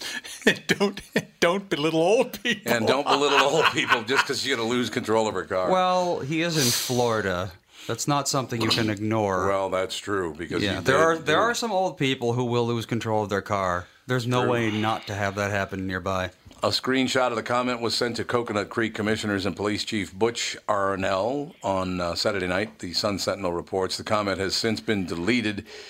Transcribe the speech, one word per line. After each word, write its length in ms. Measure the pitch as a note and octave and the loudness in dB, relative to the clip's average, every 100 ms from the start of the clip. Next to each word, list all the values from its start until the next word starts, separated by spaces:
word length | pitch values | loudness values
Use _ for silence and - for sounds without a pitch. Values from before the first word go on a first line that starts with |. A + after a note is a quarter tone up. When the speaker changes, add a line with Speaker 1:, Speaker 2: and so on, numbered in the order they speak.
| - - - - | -10 -10 -12 -2
Speaker 1:
<laughs> 220 | - - - | 0 2 0
Don't, 340 | - G3+ G3+ - G#3+ - - | 0 0 -2 -6 -4 -4 0
don't 300 | E3+ G3 G3 | 2 2 -2
belittle 300 | D#3 D#3 D#3+ | -2 2 2
old 400 | E3+ B3 B3 - | 4 4 2 -2
people. 300 | B3 - A#2+ | -4 -2 0
Speaker 2:
And 120 | A#2+ | 2
don't 220 | B2+ C3 D3 | 2 2 2
belittle 320 | C#3+ C#3+ C#3 | 2 4 4
old 280 | C#3 D#3+ C3+ | 4 4 4
people 360 | C#3+ B2+ A#2+ | 2 0 0
just 240 | A2 C3+ - | 2 0 0
'cause 140 | B2+ | -2
she's 160 | A#2+ B2 | -2 0
gonna 120 | A2+ | 2
lose 220 | B2 A2+ | 0 0
control 380 | G2+ G2+ A2 G#2+ | -2 2 2 2
of 60 | |
her 100 | F#2 | 0
car. 260 | E2+ F#2+ F#2 | -2 0 2
Speaker 3:
Well, 480 | F#3 F#3 F#3 F3+ E3+ | 2 4 2 0 -2
he 240 | C3+ D#3+ | -2 0
is 140 | E3+ D#3+ | 0 2
in 80 | |
Florida. 880 | B2 - - B2 A#2+ A2 G2 F2+ F#2+ - _ - - | 2 0 0 2 2 2 0 0 -4 -8 _ -12 -8
That's 220 | A#2 - | -4 0
not 180 | C#3+ - | 0 0
something 320 | C#3 A#2 A#2 | -2 -2 -2
you 100 | A2 | 0
can 200 | A#2 G#2+ | 2 0
ignore. 560 | G2+ G#2+ A2+ G2+ F#2 F#2 | 0 0 2 2 2 2
Speaker 2:
Well, 240 | G2 F#2+ | 2 0
that's 260 | F#2 F#2 - | 0 -2 -4
true, 360 | - G2+ E2+ D2+ | -4 -2 -2 -4
because 260 | E2 F2+ | -4 -2
Speaker 3:
Yeah, 140 | G2+ F2+ | 0 0
Speaker 2:
you 20 | |
Speaker 3:
there 160 | - C#3 | 2 4
Speaker 2:
did 60 | |
Speaker 3:
are, 140 | E3 E3 | 4 2
there 180 | D3 E3 | 2 2
Speaker 2:
do 60 | |
Speaker 3:
are 120 | A3+ | 2
some 160 | A#3 A#3 | 0 0
old 260 | F#3 F#3 F3+ | 0 0 0
people 360 | C3+ C3 A#2+ | 0 0 0
who 120 | A#2+ B2 | 0 2
will 200 | A#2+ A#2 | 2 2
lose 180 | A#2 G#2 | 0 -2
control 360 | A#2 A2+ G#2+ | -2 0 0
of 60 | G2+ | 0
their 140 | G2+ | -2
car. 440 | - G2+ F#2 F2 F2 - - | 0 0 0 -2 -4 -12 -4
There's 180 | B2+ A#2 | -2 0
no 160 | B2 | 2
Speaker 2:
True. 80 | B2 | 2
Speaker 3:
way 200 | A#2+ A2+ | 2 0
not 340 | G#2+ G#2+ A2 - | 0 0 -2 -4
to 80 | |
have 220 | G2+ G2 G2 | -4 -2 -2
that 160 | G2+ | -2
happen 340 | G2+ G2 G2 F#2+ | -2 -2 -4 -4
nearby. 440 | F#2 F#2+ F#2 F#2 - - - | -4 -2 -2 -4 -8 -20 -4
Speaker 2:
A 40 | G#2 | -2
screenshot 600 | - B2+ C3 B2+ C3+ B2+ | 0 0 0 2 2 0
of 60 | A2 | 0
the 60 | |
comment 360 | A2 B2 B2 A#2+ | 0 0 0 -2
was 140 | A#2 | -2
sent 220 | - A#2+ A2+ | 0 -2 -2
to 80 | |
Coconut 440 | - A#2+ A#2 G#2 F#2+ | -2 -2 0 -2 -2
Creek 260 | - A2 | -2 -2
Commissioners 520 | A2 G#2 G#2+ G#2+ G2+ F#2+ | 0 -2 0 0 0 -2
and 80 | |
Police 300 | E2 G2+ G#2 | -2 -2 -2
Chief 280 | - A2 E2+ F#2 | -2 -4 -4 -2
Butch 400 | A#2 A#2+ - - - | -2 0 -6 -6 -2
Arnell 840 | G#2 G2 F#2+ F#2+ F#2+ A2 C#3+ D3 - | 0 0 0 0 0 0 -2 -6 -6
on, 380 | G2+ F#2+ F#2 F2+ | -2 0 0 -2
uh, 140 | F2 E2+ | -2 0
Saturday 300 | A2 G2+ F2+ | 0 0 0
night. 320 | F#2 A2 - | 0 -2 -6
The 120 | F2+ | -8
Sun 240 | E2 G#2+ F#2+ | -2 -2 -2
Sentinel 320 | - G2 F2+ | -2 -2 -2
reports 440 | E2+ E2 G2 F#2 - | -2 -2 -2 -2 -4
the 80 | |
comment 340 | - G#2+ G2+ F#2 | -2 0 0 0
has 160 | F#2+ - | 0 0
since 240 | A2+ G#2+ | 0 0
been 240 | - G#2 E2+ | 0 -2 -2
deleted. 600 | E2+ F#2 B2 G#2+ G2+ - - | -2 0 2 0 -4 -8 -14